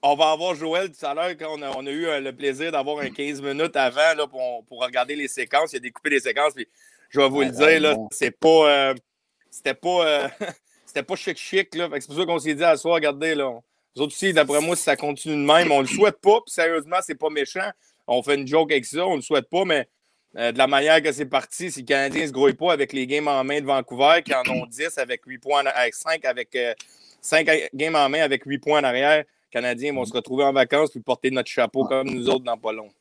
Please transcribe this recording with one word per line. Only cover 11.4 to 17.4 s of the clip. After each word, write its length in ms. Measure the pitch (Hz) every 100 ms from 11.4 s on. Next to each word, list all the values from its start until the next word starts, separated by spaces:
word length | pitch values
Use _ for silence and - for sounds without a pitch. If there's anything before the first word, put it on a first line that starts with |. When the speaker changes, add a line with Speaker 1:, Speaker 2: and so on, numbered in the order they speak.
| - 190 190
Speaker 1:
là. 120 | 165 170
Fait 60 | 143
que 40 |
c'est 80 | 131
pour 80 | 147
ça 60 |
qu'on 140 | 180 170
s'est 160 | 147
dit 100 | 147
à 100 | 170 151
soir, 160 | 165
regardez, 400 | 170 151 139 160
là, 140 | 151 135
on, 140 | 117 _ _ _ 123
nous 60 |
autres 120 | 147
aussi, 180 | - 190
d'après 300 | 165 143 147
moi, 140 | 160 175
si 60 |
ça 140 | - 139
continue 400 | 147 139 156 151
de 100 | 143
même, 180 | 160 170
on 100 | 143
le 40 | 131
souhaite 360 | 208 202 -
pas. 180 | 196 220
Puis 100 | 226
sérieusement, 420 | - 165 165 147 180
c'est 140 | 185 147
pas 100 | 156
méchant. 400 | 151